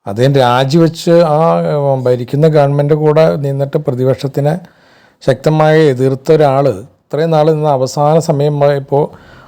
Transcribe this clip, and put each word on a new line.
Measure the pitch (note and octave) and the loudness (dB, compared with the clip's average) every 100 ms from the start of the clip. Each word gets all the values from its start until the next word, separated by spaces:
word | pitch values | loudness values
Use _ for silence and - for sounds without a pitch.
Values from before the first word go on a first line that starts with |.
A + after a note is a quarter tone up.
| - | -12
അദ്ദേഹം | G2+ C3 C#3 | -2 0 2
രാജിവെച്ച് | B2 B2 C3+ E3 E3 E3 - E3+ E3 D3+ | 2 2 0 2 0 0 2 2 4 2
ആ, | E3 E3+ E3 D3+ | 2 0 -2 -2
ഉം, | C#3+ C3+ B2 | -2 -2 -2
ഭരിക്കുന്ന | B2 B2 C#3+ D#3+ D3+ | -2 -2 0 2 2
ഗവൺമെൻറ് | C#3 C#3+ D3 D3+ | 0 0 0 0
കൂടെ | D3+ D3+ D#3+ E3+ C#3 | 2 2 2 0 -4
നിന്നിട്ട് | C#3 C#3 D#3+ D3+ | -4 -4 -4 -4
പ്രതിപക്ഷത്തിനെ | B2 C3 B2+ C3+ C#3+ C#3 F3+ F3 _ _ _ _ _ - | -2 -2 -2 -4 -4 -2 -4 -10 _ _ _ _ _ -4
ശക്തമായി | B2+ D#3 D#3 D#3 D#3 D3+ | -2 0 2 2 4 2
എതിർത്ത | B2+ C3 C3 - D#3 | 2 -2 -2 0 2
ഒരാൾ | D3 C3+ C#3 F#2+ B2 _ | 2 2 0 -4 -12 _
ഇത്രയും | _ C#3+ E3 | _ -6 -2
നാൾ | D#3 D3+ | 0 0
നിന്ന് | D#3 D3+ C3+ | 0 -2 -2
അവസാന | C3 - D3 D#3+ D#3+ | -2 -2 0 0 0
സമയം | C#3+ D3 D3 C#3+ C#3+ | -2 -2 0 0 0
ഇപ്പോൾ | C3+ C#3 D#3+ - - - | -2 -2 -4 -8 -20 -20